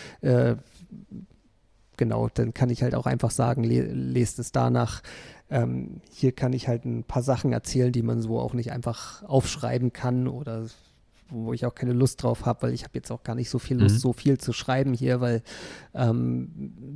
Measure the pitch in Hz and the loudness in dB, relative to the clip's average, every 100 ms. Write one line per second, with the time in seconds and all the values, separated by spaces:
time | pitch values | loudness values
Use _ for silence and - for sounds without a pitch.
0 | - - - 123 123 117 - - - - | -18 -4 2 4 4 0 -6 -20 -20 -20
1 | - - - _ _ _ _ _ _ - | -16 -16 -18 _ _ _ _ _ _ -2
2 | 117 110 117 - 113 - 123 120 123 120 | 0 0 0 0 -2 0 0 2 0 0
3 | 127 127 117 - 120 123 117 123 123 131 | 0 0 0 2 0 2 2 2 0 -4
4 | 131 127 117 - 120 - 123 123 120 - | -2 0 0 -2 -4 0 2 2 0 -4
5 | - - - - - 123 120 123 127 165 | -14 -18 -18 -20 -4 0 0 -2 -6 -12
6 | - - 131 - 127 127 - 120 123 117 | -18 0 0 2 0 0 0 -2 -2 -6
7 | - 123 127 123 139 117 - 131 123 123 | -4 -2 0 2 2 0 0 2 2 2
8 | 113 117 110 117 123 123 117 123 120 113 | 0 0 0 -2 -2 -4 -4 -4 -4 -6
9 | - - - 135 - - 117 123 123 - | -10 -16 0 2 2 -2 -2 0 0 0
10 | 127 123 127 127 139 113 113 - _ _ | 0 0 0 -4 -6 -8 -8 -12 _ _
11 | _ _ - 120 113 120 123 - 123 123 | _ _ -14 -8 -6 -2 -2 -2 0 4
12 | 131 - 123 117 123 117 123 123 - - | 4 2 -2 0 0 0 -2 -4 -6 -10
13 | - 117 - 120 120 120 - 123 104 110 | -8 -8 -6 -4 -2 -4 0 4 6 6
14 | 127 117 139 135 - - - 131 135 120 | 2 2 2 2 0 -4 0 0 2 2
15 | 127 123 123 117 - - - - - - | 2 2 2 0 -2 -14 -16 -16 -10 0
16 | 120 117 123 123 127 - 135 - 131 | 2 4 2 -2 -4 -8 -12 -12 -14